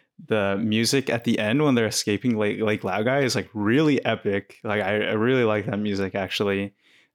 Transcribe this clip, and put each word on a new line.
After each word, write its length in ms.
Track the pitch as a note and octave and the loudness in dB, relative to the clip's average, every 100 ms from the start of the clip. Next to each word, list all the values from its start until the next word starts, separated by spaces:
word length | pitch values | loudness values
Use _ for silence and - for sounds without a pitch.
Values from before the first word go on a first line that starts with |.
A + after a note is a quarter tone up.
| _ - D#3+ | _ -12 -2
The 300 | A2 G2 G2 | 0 0 0
music 480 | A2 A2 A2+ C3+ - | 0 0 2 0 0
at 140 | A#2 | -2
the 160 | A#2 A2+ | 0 0
end 240 | G#2+ C3+ | 0 2
when 120 | D3+ B2 | 2 2
they're 120 | G#2+ | 0
escaping 500 | - - G2+ B2+ G#2+ | -2 -2 0 0 0
Lake, 240 | G#2 G#2 | 0 0
Lake 200 | G#2+ G#2+ | 0 -2
Laogai 420 | G#2 G2 A2 C#3 | -2 -2 0 0
is, 120 | C3 G#2 | 0 -2
like, 140 | E2+ | -4
really 500 | G#2 G2+ C3 D#3 C3 A#2+ | -4 0 2 4 2 0
epic. 540 | A2 G#2 G2 - - | -2 -2 -4 -6 -12
Like, 180 | A2 G#2 | -4 -2
I, 140 | F#2+ G#2+ | 0 0
I 180 | G2 | 0
really 300 | A2 A#2 C3 | 0 2 2
like 220 | A2+ G#2+ G#2 | 2 0 -2
that 140 | G2+ | -4
music, 340 | G#2 G2 F#2+ | -2 -2 -2
actually. 600 | G2 F#2+ - G2+ G2 G2+ _ _ _ _ | -4 -4 -2 0 0 -4 _ _ _ _